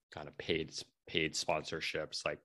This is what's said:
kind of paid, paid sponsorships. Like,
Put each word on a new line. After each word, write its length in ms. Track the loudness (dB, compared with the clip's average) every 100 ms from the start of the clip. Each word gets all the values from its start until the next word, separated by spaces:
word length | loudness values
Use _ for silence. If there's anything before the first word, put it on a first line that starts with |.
| _
kind 160 | -10 -10
of 80 | -6
paid, 340 | 0 2 0 -6 -10 _ 0
paid 280 | 2 4
sponsorships. 920 | 2 2 2 2 -2 -2 -2 -2 -2
Like, 160 | -2 -4